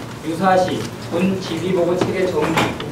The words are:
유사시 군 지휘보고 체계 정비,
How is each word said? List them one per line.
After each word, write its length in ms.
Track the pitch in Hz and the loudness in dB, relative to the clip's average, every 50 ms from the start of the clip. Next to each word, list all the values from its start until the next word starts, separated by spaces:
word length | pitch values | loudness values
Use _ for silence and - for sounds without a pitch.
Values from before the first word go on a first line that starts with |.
| - - - - - | -12 -12 -12 -10 -6
유사시 540 | 160 165 165 190 190 185 185 180 - - - - - - - - - | -6 -2 2 4 4 6 6 4 2 0 -2 -4 -6 -8 -10 -8 -4
군 300 | 165 170 190 190 190 - | 0 0 2 2 0 0
지휘보고 560 | - - 165 165 170 185 175 170 170 170 180 | -4 -4 -4 -4 -2 0 2 2 2 2 2
체계 300 | - - - 185 185 185 | 0 0 0 0 0 0
정비, 340 | 180 - 151 165 165 160 - - - - - - - | 0 0 0 0 2 2 2 0 0 -2 -6 -8 -10